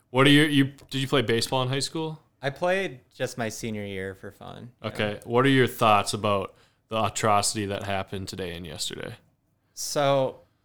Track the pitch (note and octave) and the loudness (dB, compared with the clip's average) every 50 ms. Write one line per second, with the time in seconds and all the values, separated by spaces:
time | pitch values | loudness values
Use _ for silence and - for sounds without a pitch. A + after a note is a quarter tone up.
0 | _ _ - B2+ C3+ C#3+ C#3+ C#3+ D3+ D#3 D3 C3+ C#3 C3+ C#3 - - - - C3+ | _ _ 2 4 6 8 8 6 6 4 4 4 2 2 -2 -10 -14 -8 -6 -6
1 | C3+ C3 D3 C#3 A#2 G#2+ A2+ A#2 A#2 - - C3 B2+ B2+ C3+ C#3 C3+ - - E3 | -2 0 0 0 0 2 0 0 0 -2 -2 -2 -2 -2 -2 -4 -4 -6 -6 -6
2 | D#3+ D#3+ D#3 D3+ _ _ _ _ - C#3 C3+ - F3+ F3+ F#3 G3 G3 F3 C3+ B2+ | -8 -8 -10 -12 _ _ _ _ -8 -8 -6 -2 -2 0 0 0 -2 -4 -8 -12
3 | - _ _ - C3 A#2+ - - A#2 A2 G#2+ - - A#2 G#2+ G#2+ G#2 G2+ G2 F#2+ | -20 _ _ -8 -6 -6 -4 -4 -6 -6 -6 -6 -8 -8 -6 -6 -8 -8 -8 -8
4 | F#2+ G2 F#2+ - - G2 - - F#2+ F#2 F2+ G2 G#2+ A#2+ - _ - G#2+ - - | -8 -8 -10 -12 -16 -18 -18 -16 -16 -16 -16 -16 -18 -18 -16 _ -10 -8 -4 -4
5 | A2 G#2 G#2 G2+ - - A#2 A#2+ C3 C#3 C3+ C3 B2 A2+ - - A#2+ A2 G#2+ G2+ | -4 -4 -4 -6 -6 0 2 4 4 6 6 6 4 4 2 4 4 6 6 6
6 | G2 - - G#2 G2 G#2+ G2+ G2 F#2+ - - _ _ _ _ _ _ - A2+ A2+ | 4 2 -2 -2 0 0 0 0 -2 -4 -10 _ _ _ _ _ _ -6 -2 -2
7 | A2 G2 - - - A2+ G#2 G2+ G2+ - - A2 G#2 G2 G2 G2 G2 G2 G2 F#2+ | -2 -2 -2 0 2 4 4 4 4 2 -2 -2 -4 -4 -4 -6 -6 -4 -4 -6
8 | F#2+ - G#2 G2 F#2+ - - F#2+ F#2+ F2 E2+ E2+ F2+ E2 D2 - - - - - | -6 -6 -8 -10 -10 -10 -10 -8 -8 -8 -8 -10 -12 -12 -10 -8 -8 -8 -8 -8
9 | - - A2+ - _ _ _ _ _ _ _ _ _ _ _ - - - - D3+ | -10 -12 -12 -16 _ _ _ _ _ _ _ _ _ _ _ -10 -8 -4 -2 0
10 | C#3+ C#3 C#3 C#3 C3 B2 - - _ _ _ _ | 2 2 2 2 0 0 -4 -8 _ _ _ _